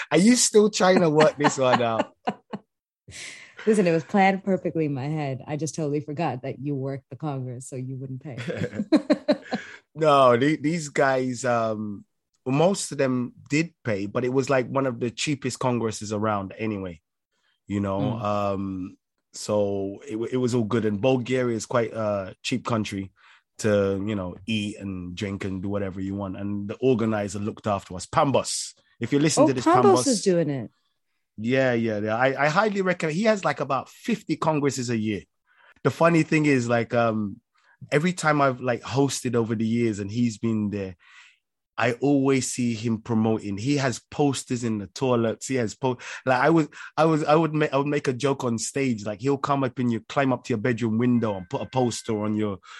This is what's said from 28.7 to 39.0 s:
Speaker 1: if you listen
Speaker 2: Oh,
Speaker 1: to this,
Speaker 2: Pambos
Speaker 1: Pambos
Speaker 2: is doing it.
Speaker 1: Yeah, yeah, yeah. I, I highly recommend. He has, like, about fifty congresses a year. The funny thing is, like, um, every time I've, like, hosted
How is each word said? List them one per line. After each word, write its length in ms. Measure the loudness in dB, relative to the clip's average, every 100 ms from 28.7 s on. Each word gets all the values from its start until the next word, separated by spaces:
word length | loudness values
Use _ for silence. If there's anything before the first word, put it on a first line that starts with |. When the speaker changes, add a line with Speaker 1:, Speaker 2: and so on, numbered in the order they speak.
| -16 _ _
Speaker 1:
if 140 | -2
you 80 | 0
listen 240 | 2 4
Speaker 2:
Oh, 20 | 2
Speaker 1:
to 80 |
this, 100 | 2
Speaker 2:
Pambos 160 | 2 6 6
Speaker 1:
Pambos 120 | 6 4
Speaker 2:
is 140 | 0
doing 280 | 2 2 0
it. 220 | -4 -8 _ _ _ _ _ _ -8
Speaker 1:
Yeah, 340 | 0 2 2
yeah, 240 | 2 0 -2
yeah. 160 | -2 2
I, 300 | 2 2 2
I 20 |
highly 340 | 2 0 0
recommend. 340 | 0 0 -2 0
He 80 |
has, 200 | 2 2
like, 160 | 0 -4
about 280 | -2 -4 -4
fifty 460 | -8 -4 -4 -4
congresses 560 | -2 0 0 0 -2 -2
a 60 | -2
year. 260 | -2 -4 -8 _ _ _ _ _
The 60 | -2
funny 320 | 4 4 6
thing 220 | 4 2 4
is, 220 | 4 4
like, 240 | 0 2
um, 420 | 2 2 0 -4 -8 _ _ _ _ -2
every 220 | 0 2
time 260 | 0 2 4
I've, 200 | 2 2
like, 180 | -2 -4
hosted 520 | -2 0